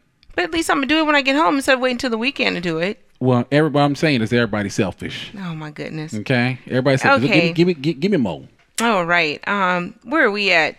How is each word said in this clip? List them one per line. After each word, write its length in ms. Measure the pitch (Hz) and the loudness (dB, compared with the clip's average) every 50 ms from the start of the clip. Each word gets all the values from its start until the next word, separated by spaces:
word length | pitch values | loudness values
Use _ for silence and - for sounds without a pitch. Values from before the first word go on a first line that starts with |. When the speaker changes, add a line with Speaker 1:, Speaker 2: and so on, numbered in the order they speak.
| _ _ _ _ _ _ - | _ _ _ _ _ _ -6
Speaker 1:
But 80 | - 359 | -4 -4
at 80 | 339 320 | -2 -2
least 180 | 330 330 - | -4 -2 0
I'm 60 | 349 | -2
gonna 100 | 302 269 | -2 0
do 120 | 247 302 320 | 0 0 2
it 80 | 320 | 2
when 100 | 302 302 | 2 2
I 60 | 285 269 | 2 2
get 120 | 269 269 | 2 2
home 220 | 294 330 349 302 | 2 2 2 2
instead 180 | 277 262 - 269 | 0 2 2 2
of 60 | 254 | 2
waiting 180 | 247 254 247 240 | 2 -2 -2 -2
till 120 | - 254 | -2 -2
the 80 | 226 220 | -2 -2
weekend 360 | 226 269 277 - 226 196 185 | -2 -4 -2 -2 -2 -2 -2
to 40 | 175 | -2
do 180 | 175 180 160 160 | -2 -2 -2 -2
it. 240 | 170 190 220 - _ _ _ _ | -2 -4 -4 -8 _ _ _ _
Speaker 2:
Well, 260 | 127 127 127 120 120 - 139 | 0 2 2 2 2 2 2
everybody, 320 | 147 156 160 127 143 143 | 2 2 4 4 2 2
I'm 100 | 143 143 | 2 2
saying 280 | - - 156 147 120 110 | 0 0 2 2 2 0
is 100 | 104 123 | 2 2
everybody's 420 | 120 120 107 101 104 104 98 - | 2 2 0 0 -2 -4 -4 0
selfish. 560 | - 110 90 85 - 87 80 - - - - - 202 | 0 -2 -2 -2 -8 -12 -12 -10 -12 -14 -14 -14 -12
Speaker 1:
Oh, 160 | 190 175 165 | -10 -10 -10
my 160 | 156 156 151 | -10 -10 -12
goodness. 420 | 151 151 147 - - 156 156 156 - | -12 -12 -12 -10 -10 -10 -10 -8 -10
Speaker 2:
Okay? 460 | 107 101 - 135 120 120 127 131 123 - | -10 -4 -2 0 0 0 0 -2 -6 -8
Everybody's 360 | - - 123 127 143 135 131 127 | -4 -2 0 2 2 2 2 4
selfish. 280 | 123 277 269 120 147 | 2 2 4 2 2
Speaker 1:
Okay. 220 | 202 180 170 165 165 | 2 2 2 2 2
Speaker 2:
Give 160 | 165 175 180 | 2 2 2
me, 60 | 180 | 2
give 100 | 147 131 | 0 -2
me, 80 | 156 165 | -4 -2
gi-, 60 | - | -2
give 100 | 151 202 | 0 0
me 60 | 220 | 2
more. 260 | 156 120 95 80 135 135 - _ _ _ _ _ - | 2 0 0 -2 -6 -10 -18 _ _ _ _ _ -4
Speaker 1:
All 240 | 226 240 220 190 175 | 0 0 0 0 2
right. 420 | 165 175 175 165 151 143 - - | 2 2 2 2 0 -2 -6 -4
Um, 480 | - 202 202 190 180 180 175 175 175 - - _ | -4 -2 0 0 0 0 -2 -4 -6 -10 -16 _
where 220 | 233 277 330 294 | -4 0 2 2
are 60 | 220 | 2
we 200 | 202 208 202 196 | 2 0 0 2
at? 260 | 180 165 156 131 - | 2 2 2 0 -2